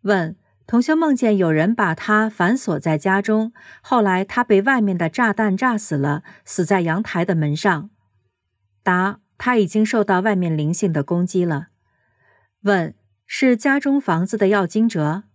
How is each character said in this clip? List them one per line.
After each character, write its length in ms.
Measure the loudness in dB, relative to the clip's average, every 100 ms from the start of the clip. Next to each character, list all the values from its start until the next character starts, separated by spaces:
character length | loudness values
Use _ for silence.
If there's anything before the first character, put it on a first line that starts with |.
问： 340 | 2 0 0 -8 _ _ -2
同 160 | -2
修 140 | 2 0
梦 180 | 2
见 220 | 2 2 2
有 160 | 2
人 240 | 2 2 0
把 180 | 0
他 360 | -2 0 0 0
反 280 | 0 0 0
锁 220 | -2 -4
在 180 | -2 -2
家 240 | 0 0
中， 300 | 2 0 -2 -8 -20 -20
后 200 | -2 2
来 220 | 2 0
他 220 | -2 -2 2
被 160 | 2
外 180 | 4 2
面 180 | 0 0
的 120 | -2
炸 240 | 0 -2
弹 240 | 0 0 0
炸 200 | 0 -2
死 200 | -4 -2
了， 260 | -2 -4 -8 -20 -12
死 180 | -4
在 160 | 0 0
阳 240 | 0 -2
台 220 | -2 -4 -2
的 100 | 0
门 180 | 0
上。 360 | 0 0 -2 -4 _ _ _ _ _ _ _ _ _
答： 400 | -2 0 0 -4 _ _
他 180 | -2 0
已 100 | 0
经 180 | 0 0
受 180 | 0
到 160 | 2 0
外 160 | 2 0
面 220 | 0 0
灵 160 | -2
性 180 | -2 -2
的 120 | -2
攻 220 | -2 -2 0
击 200 | -2 -2
了。 220 | -4 -8 _ _ _ _ _ _ _ _ _
问： 320 | -2 0 -2 -10 _ _ _
是 300 | 0 2 2
家 240 | 0 0
中 220 | 0 0
房 240 | 0 -2 -2
子 100 | 0
的 140 | 2
要 180 | 2 0
经 220 | 0 0
者？ 340 | 0 -2 -4 -8